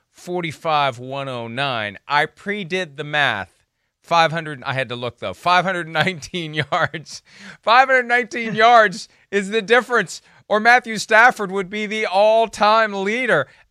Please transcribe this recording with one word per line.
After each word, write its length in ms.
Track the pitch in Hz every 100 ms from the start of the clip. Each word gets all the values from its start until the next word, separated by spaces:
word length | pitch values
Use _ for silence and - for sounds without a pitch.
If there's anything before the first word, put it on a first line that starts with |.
| _
forty-five 920 | _ - 180 165 - 165 151 139 120
one 280 | 127 139 139
oh 200 | 123 117
nine. 500 | 117 139 120 104 98 -
I 200 | 143 156
predid 680 | _ 202 208 175 185 170 139
the 80 |
math. 600 | 147 151 135 107 95 _ _ _ _ _
Five 300 | _ 170 160
hundred, 320 | 165 151 139
I 100 | 135
had 160 | 131 123
to 60 | 123
look, 220 | 120 -
though. 160 | 104
Five 300 | 92 175 180
hundred 240 | 175 175 160
nineteen 680 | 160 185 175 - 180 156
<laughs> 180 | 151 139
yards. 500 | 170 147 143 143 - _ - 196 -
Five 280 | - 240 269
hundred 180 | 262 240
nineteen 480 | 240 240 240 226
yards 540 | 214 226 240 208 214 - _ _
is 180 | 202 196
the 100 | 220
difference, 640 | 196 240 233 240 175 - _ _ -
or 120 | 208
Matthew 360 | 226 247 233 214
Stafford 540 | - 214 247 226 196
would 180 | 196 185
be 180 | 214 208
the 200 | 220 208
all-time 840 | 185 214 220 226 - 208 220 220
leader. 540 | 196 196 233 247 170 127 _ _